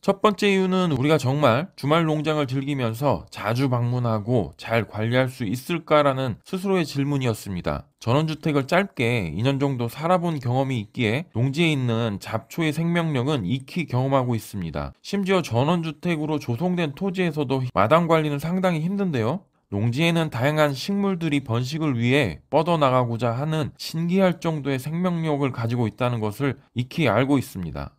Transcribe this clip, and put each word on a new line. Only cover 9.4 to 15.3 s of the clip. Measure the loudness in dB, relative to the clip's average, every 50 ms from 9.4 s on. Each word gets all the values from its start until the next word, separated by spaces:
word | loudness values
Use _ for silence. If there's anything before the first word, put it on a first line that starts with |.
| 0
년 | 0 2 2
정도 | 0 0 0 -2 -4 -6
살아본 | -6 -4 0 2 2 2 2 0 -4 -2
경험이 | -2 0 0 0 0 0 0 -2
있기에 | -4 -6 _ 0 0 2 2 0 -2 -4 _
농지에 | 0 0 0 2 2 2 2
있는 | 2 2 0 0 0 0 0 -2 -2 -4
잡초의 | -8 -6 -6 -6 -6 _ -4 -2 -2 0 0
생명력은 | 0 0 0 0 0 0 0 0 0 0 0 0 -2 0
익히 | -2 -2 -4 -4 -6 -6 -6 -4
경험하고 | -2 0 0 0 2 2 2 2 2 -2
있습니다. | -2 -4 -6 -8 -6 -6 -4 -4 -6 -6 -6 -8 _ _
심지어 | -6 -4 -2 0 2